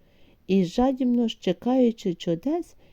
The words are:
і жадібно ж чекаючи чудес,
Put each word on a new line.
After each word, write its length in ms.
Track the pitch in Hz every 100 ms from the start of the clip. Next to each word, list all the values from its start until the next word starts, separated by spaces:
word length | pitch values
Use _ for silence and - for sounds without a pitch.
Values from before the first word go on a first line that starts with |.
| _ _ - _ -
і 180 | 190 175
жадібно 640 | - 254 262 247 240 226
ж 100 | -
чекаючи 720 | - 175 240 262 240 226 196
чудес, 600 | 170 - 170 269 339 - - _